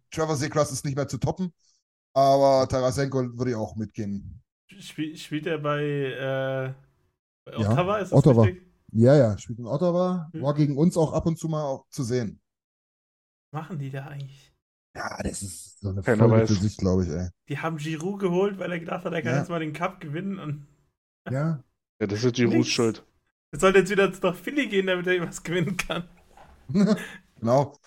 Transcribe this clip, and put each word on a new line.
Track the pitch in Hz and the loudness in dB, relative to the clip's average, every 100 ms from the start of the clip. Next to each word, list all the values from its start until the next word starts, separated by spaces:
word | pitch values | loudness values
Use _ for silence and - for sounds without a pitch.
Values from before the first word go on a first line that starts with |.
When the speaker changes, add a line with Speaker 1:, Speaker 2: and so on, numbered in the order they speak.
| _ | _
Speaker 1:
Trevor | 160 156 147 | -4 -2 -2
Zegras | 147 156 143 | 0 0 0
ist | 135 151 | -2 -6
nicht | 135 | -4
mehr | 135 | -4
zu | 123 | -2
toppen, | 151 - 185 - _ _ _ _ _ | -4 -2 -6 -10 _ _ _ _ _
aber | 135 139 139 139 135 131 | 2 6 6 6 6 4
Tarasenko | 135 127 139 135 135 123 117 | 2 0 0 0 0 -2 -4
würde | 123 | -4
ich | 110 | -2
auch | 110 110 | -4 -6
mitgehen. | 104 - 101 101 - - _ _ _ 196 | -8 -6 -6 -8 -10 -18 _ _ _ -20
Speaker 2:
Spiel-, | - - 156 175 | -14 -8 -8 -10
spielt | - 151 160 | -10 -6 -4
er | 151 | -4
bei, | 147 147 | -2 -2
äh, | 147 143 135 123 135 135 135 135 131 131 _ _ _ _ _ _ - | -2 -2 -4 -4 -4 -2 -2 -4 -6 -8 _ _ _ _ _ _ -10
bei | - | -4
Speaker 1:
Ja, | 104 | 0
Speaker 2:
Ottawa? | 127 185 214 | 2 2 -2
Ist | 180 | 2
das | 139 | 4
Speaker 1:
Ottawa. | 151 117 | 6 6
Speaker 2:
richtig? | 107 - - _ _ | 6 2 -10 _ _
Speaker 1:
Ja, | 110 120 151 | 4 6 6
ja, | 113 95 | 6 0
spielt | - 113 | -8 -12
in | 117 | -6
Ottawa. | 143 180 175 180 180 160 | -2 0 0 0 -2 -6
Speaker 2:
Hm. | 160 | -4
Speaker 1:
War | 147 | -2
gegen | 147 147 135 | 2 2 4
uns | 175 180 | 4 4
auch | 151 | 2
ab | 160 165 | 2 0
und | 160 | -2
zu | 160 | -2
mal | 156 | -2
auch | 143 135 - | -4 -6 -8
zu | - | -6
sehen. | 117 123 107 82 _ _ _ _ _ _ _ _ _ _ _ | -2 0 -2 -8 _ _ _ _ _ _ _ _ _ _ _
Speaker 2:
Was | 151 | -12
machen | 160 156 | -8 -8
die | 135 | -8
da | 135 135 | -8 -10
eigentlich? | 139 139 - _ _ _ _ _ - | -12 -14 -16 _ _ _ _ _ -10
Speaker 1:
Ja, | - - | -8 -6
das | - - | -8 -8
ist | 98 - - _ | -10 -12 -18 _
so | 101 | -6
eine | 95 | -2
Speaker 3:
Keiner | 110 107 120 | 0 4 6
Speaker 1:
Folge | 113 | 6
Speaker 3:
weiß. | 110 | 4
Speaker 1:
für | 101 | 2
sich, | 104 - | 0 0
glaub | 92 92 | 0 2
ich, | 87 | 0
ey. | 80 90 - - | -4 -8 -10 -10
Speaker 2:
Die | 143 | -6
haben | 165 160 | -6 -6
Giroud | 151 156 180 202 | -6 -6 -6 -2
geholt, | 190 175 202 196 | 0 2 0 -2
weil | 180 | -6
er | 170 | -6
gedacht | 165 175 175 | -6 -8 -6
hat, | |
er | 170 | -4
kann | 160 | -2
Speaker 1:
Ja. | 156 | -2
Speaker 2:
jetzt | - | -2
mal | 170 | -4
den | 156 | -4
Cup | 151 185 185 | -4 -6 -6
gewinnen | 156 156 196 190 | -10 -8 -6 -8
und | 151 147 - _ _ _ _ _ - | -8 -10 -12 _ _ _ _ _ -6
Speaker 1:
Ja. | 131 160 151 - _ _ - | -2 -2 -2 -8 _ _ -6
Speaker 3:
Ja, | 107 | -2
das | 104 | 0
ist | 123 120 | 0 4
Girouds | 117 127 | 4 4
Speaker 2:
Nix. | 123 | 2
Speaker 3:
Schuld. | - 113 101 - _ _ _ _ | 2 0 0 -10 _ _ _ _
Speaker 2:
Es | 143 | 0
sollte | 190 190 | 4 6
jetzt | 185 | 4
wieder | 202 190 | 2 2
nach | - 185 175 | 2 -2 -2
Philly | - 285 240 | -4 -2 0
gehen, | 196 190 | 0 0
damit | 180 180 | 0 0
er | |
irgendwas | 185 156 - | 0 -2 -8
gewinnen | - 175 170 - | -4 -2 -2 -4
kann. | - 170 170 _ _ - - - - | -6 -6 -8 _ _ -20 -20 -20 -4
Speaker 1:
<laughs> | 160 185 107 - - _ _ | 2 2 2 -4 -16 _ _
Genau. | 113 135 139 - | 2 2 2 -4